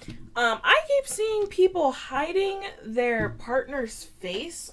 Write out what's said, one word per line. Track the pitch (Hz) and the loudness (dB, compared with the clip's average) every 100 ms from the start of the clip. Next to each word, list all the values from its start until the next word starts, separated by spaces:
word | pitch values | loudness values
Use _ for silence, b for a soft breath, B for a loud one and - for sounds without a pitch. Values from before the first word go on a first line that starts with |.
| B B B - | B B B 0
um, | 240 220 | 0 2
I | - 571 640 | 6 6 6
keep | 554 - | 0 0
seeing | - 440 427 403 | -2 0 0 0
people | - 370 370 285 | 4 4 6 2
hiding | 262 - 269 311 370 392 392 392 - | 0 -4 -2 0 0 0 -2 -8 -10
their | 220 226 240 226 208 | -4 0 2 0 -2
partner's | - - 262 254 277 226 - | -4 -2 -2 -2 -6 -6 -8
face | - - 185 190 330 - - | -16 -12 -8 -6 -6 -10 -12